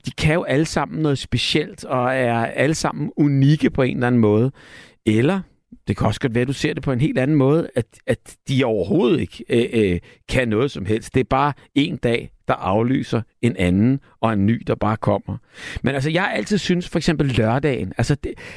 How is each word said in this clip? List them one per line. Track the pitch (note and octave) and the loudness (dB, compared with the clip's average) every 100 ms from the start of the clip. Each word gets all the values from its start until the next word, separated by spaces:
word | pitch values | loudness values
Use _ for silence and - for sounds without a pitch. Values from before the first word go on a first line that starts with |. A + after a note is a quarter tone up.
| - | -10
de | |
kan | - D#3 | -2 0
jo | E3 | 0
alle | - C3 E3 | 0 0 0
sammen | E3 C#3+ D#3 | -2 -4 -2
noget | D3+ C3+ | 0 0
specielt, | - A#2+ - D#3 - - - | -2 -4 0 0 -2 -10 -4
og | C3 B2 C3 | -2 0 0
er | A#2+ A#2 A#2 | 0 0 -2
alle | - C3+ E3 | 0 0 0
sammen | D3 - D3+ - | -2 -4 -6 0
unikke | D3 C#3 C#3 D3+ C4 | 2 6 4 4 2
på | - | 2
en | B2+ - | 0 0
eller | B2 | 2
anden | B2 | 4
måde. | G#2+ G#2+ C3 - - - - _ - | 4 4 2 -2 -18 -20 -20 _ 0
Eller | A2 C#3 F#3+ - _ _ - - | 2 2 0 -4 _ _ -10 -6
det | - | -2
kan | A#2+ | -2
også | - | 0
godt | C3 A#2 | -2 0
være, | |
at | B2 | -2
du | |
ser | C3 D3+ | -2 -2
det | E3 | -2
på | C#3 | -2
en | B2 | 0
helt | D3+ A#3 | 0 0
anden | C3+ D#3 | 2 4
måde, | C3 D#3+ - - | 4 2 0 -4
at, | - - - | -6 -10 -4
at | - - - - | -4 -6 -16 -2
de | C3+ B2+ | 0 0
overhovedet | G#2+ F2 D3+ A#3 D3 | 0 0 0 2 0
ikke, | - - - | -2 -8 -2
øh, | A#2 A#2+ A#2 G2 | 0 0 0 0
øh, | F2 - _ - | 0 -6 _ -4
kan | C3 A#2+ | -2 0
noget | G#2+ C#3+ | 0 -2
som | - F#2 | -4 -4
helst. | A2 - | -4 -2
Det | C3+ | -2
er | A#2 | 0
bare | C3+ C#3+ - - C#3 | 0 0 -4 -4 -2
en | D#3+ D3 | 0 -2
dag, | A#2+ A#2+ B2+ - - | -2 -2 -6 -10 -4
der | |
aflyser | - F2+ G#2 B2 C3+ - A#2 - _ | -4 0 0 0 -2 -2 -4 -4 _
en | A#2+ - | -2 0
anden, | F2+ F#2+ A#2+ C#3 - _ | 2 4 2 0 -4 _
og | A2+ | -2
en | G#2 G2 | 2 2
ny, | A#2 - | 0 -2
der | A2+ | -2
bare | G#2 A2 | -2 0
kommer. | - G2+ - G2+ - - - - | 0 -2 -2 -10 -12 -18 -14 -4
Men | B2 C#3 | -2 -2
altså, | D3 | -2
jeg | E3 | 0
har | G3+ | -2
altid | G#3 G3+ G3+ | -4 -2 -2
syntes, | - F3+ - | 0 -2 -2
for | F3 | -2
eksempel | F3 D3+ C#3+ | 0 0 0
lørdagen, | B2 A2 C3 D3 B2+ F#2 - | 2 2 0 -2 -2 -4 -2
altså | - C#3+ | 0 0
det, | - - - | -4 -12 -16